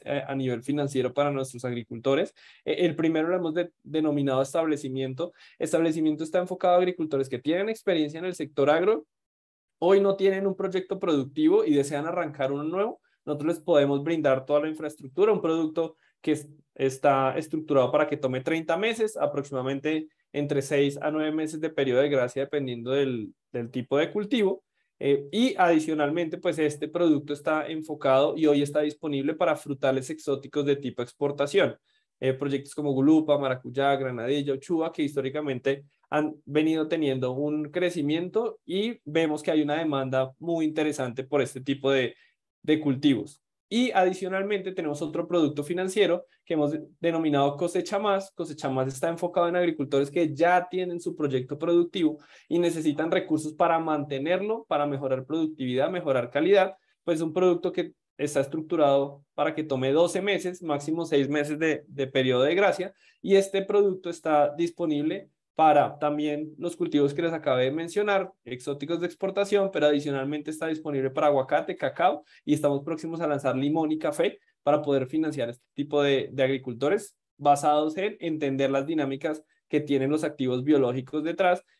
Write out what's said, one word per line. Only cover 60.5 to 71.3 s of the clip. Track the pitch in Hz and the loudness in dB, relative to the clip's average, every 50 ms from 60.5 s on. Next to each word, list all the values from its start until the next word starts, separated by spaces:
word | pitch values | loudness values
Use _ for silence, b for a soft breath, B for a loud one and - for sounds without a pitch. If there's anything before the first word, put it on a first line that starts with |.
| 180 - | -8 -6
máximo | 180 160 147 139 143 156 160 170 165 | -4 -4 -4 -4 -2 -4 -4 -4 -2
seis | 156 156 143 135 139 | 0 2 2 2 2
meses | 147 151 147 147 151 | 0 -2 -2 -2 -2
de, | 147 160 160 143 - - | 0 0 0 0 -2 -6
de | - 135 139 135 | -12 -6 -6 -6
periodo | 131 - 135 131 131 123 123 131 | -2 0 0 2 4 4 4 4
de | 147 170 | 4 4
gracia, | 190 208 190 - - 175 196 b b b b b b | 4 2 2 2 0 -4 -8 b b b b b b
y | - 185 196 | 0 4 4
este | 196 196 - - 196 196 | 4 4 2 -2 -4 -2
producto | 196 208 202 202 196 185 185 - 175 | 2 2 4 4 4 2 -2 -6 -10
está | 165 - - 160 156 147 147 143 147 | -10 -6 -2 2 4 4 4 2 2
disponible | 156 170 170 - - 175 160 151 147 147 160 180 196 - _ _ _ _ _ - | -2 -4 -2 -2 -4 -2 -2 0 0 -2 -2 -4 -6 -10 _ _ _ _ _ 0
para | - 156 156 147 143 - - - - | 4 4 6 6 6 4 2 0 -2
también | 151 151 147 151 151 151 147 147 156 151 - | -2 -2 -2 0 -2 -2 -2 -4 -6 -10 -10
los | - 170 175 170 | -8 -8 -6 -4
cultivos | - 175 - - 147 143 143 143 | -4 -4 0 2 4 2 2 2
que | 165 170 | 0 -2
les | 165 165 | -2 -2
acabé | 156 151 147 131 127 127 | -2 0 0 2 2 2
de | 135 | 0
mencionar, | 143 160 165 170 170 202 208 208 196 190 185 185 - _ - | 0 -4 -6 -4 -2 -2 0 2 2 0 0 -2 -10 _ -14
exóticos | 120 127 127 - 143 139 143 147 151 170 165 | -12 -12 -10 -6 -8 -6 -6 -4 -6 -4 -4
de | 175 | -4
exportación, | 175 175 - 196 185 190 202 202 196 208 202 196 190 | -6 -6 -6 -6 -4 -2 -2 -2 2 2 2 2 2
pero | 190 165 147 | 0 2 4
adicionalmente | 151 147 143 143 143 139 135 135 139 151 151 147 151 | 4 4 2 0 -2 -2 -2 -2 -4 -4 -6 -6 -8
está | 156 - 165 | -8 -6 -4
disponible | 160 156 156 156 156 143 135 131 131 | -4 -4 -4 -6 -4 -4 -2 -2 -2
para | 131 156 151 | 0 2 2
aguacate, | 147 | 4